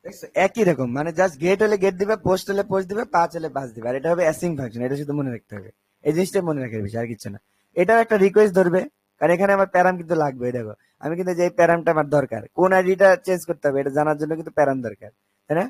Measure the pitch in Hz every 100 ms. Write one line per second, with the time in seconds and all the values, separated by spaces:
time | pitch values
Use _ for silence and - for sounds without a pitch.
0 | 175 - - - 190 233 190 131 127 131
1 | 160 165 190 139 170 196 214 208 190 180
2 | 202 214 180 185 - 196 202 190 185 208
3 | - 180 165 165 160 135 131 110 117 131
4 | 156 175 160 156 175 151 123 117 123 139
5 | 143 147 139 117 _ 104 98 _ _ _
6 | 147 156 185 196 175 147 123 110 98 113
7 | 117 113 - 101 _ _ _ - 185 226
8 | 226 208 190 202 214 185 180 180 294 _
9 | _ _ 151 175 196 196 190 180 180 180
10 | 160 165 147 131 123 123 110 104 _ _
11 | 147 170 180 175 175 175 170 170 165 156
12 | 147 143 131 113 117 - 185 190 185 185
13 | 190 180 - 180 - 160 147 139 139 139
14 | 151 151 151 160 160 - 143 135 117 104
15 | 104 _ _ _ - 156